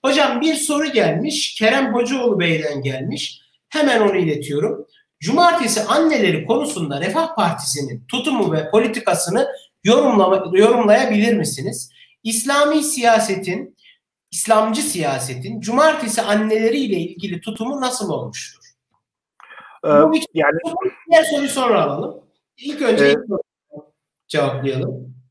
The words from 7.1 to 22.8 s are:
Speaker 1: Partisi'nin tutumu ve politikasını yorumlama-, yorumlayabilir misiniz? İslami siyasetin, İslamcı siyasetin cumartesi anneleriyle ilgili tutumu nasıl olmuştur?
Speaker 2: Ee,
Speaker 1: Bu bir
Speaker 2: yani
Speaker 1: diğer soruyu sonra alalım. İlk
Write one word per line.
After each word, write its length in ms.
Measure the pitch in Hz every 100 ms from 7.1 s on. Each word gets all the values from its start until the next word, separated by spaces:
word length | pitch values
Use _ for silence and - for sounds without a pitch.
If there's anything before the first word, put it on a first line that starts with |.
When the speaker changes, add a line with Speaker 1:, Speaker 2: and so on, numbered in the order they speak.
| 311 320 -
Speaker 1:
Partisi'nin 680 | 175 165 - 147 135 - -
tutumu 460 | 254 311 247 175
ve 160 | 156 151
politikasını 800 | 214 240 226 208 170 170 202 262 - _ _
yorumlama-, 760 | 190 254 285 214 185 190 180 185
yorumlayabilir 800 | 220 - 208 226 262 214 226 214
misiniz? 540 | 160 - 170 220 - _ - _
İslami 600 | 220 226 233 277 294 311
siyasetin, 920 | 302 - 233 220 214 190 185 180 - _ _ _ _ _ _
İslamcı 500 | - - 220 220 220
siyasetin 760 | - 180 147 131 127 127 - 226
cumartesi 600 | 185 247 311 302 226 214
anneleriyle 760 | 220 208 214 214 226 277 254 180
ilgili 440 | 170 - 196 175
tutumu 400 | 220 214 226 285
nasıl 280 | 254 - 196
olmuştur? 560 | 135 123 - - _ _ _ _ _ _ _ _ _ - - - - 151
Speaker 2:
Ee, 40 |
Speaker 1:
Bu 240 | 147 147
bir 100 | - -
Speaker 2:
yani 260 | 165 151 302 233 339 381 - -
Speaker 1:
diğer 120 | 330
soruyu 260 | 320 294 277
sonra 340 | 269 247 202
alalım. 400 | 151 143 - - _ _ _ _
İlk 240 | 277 -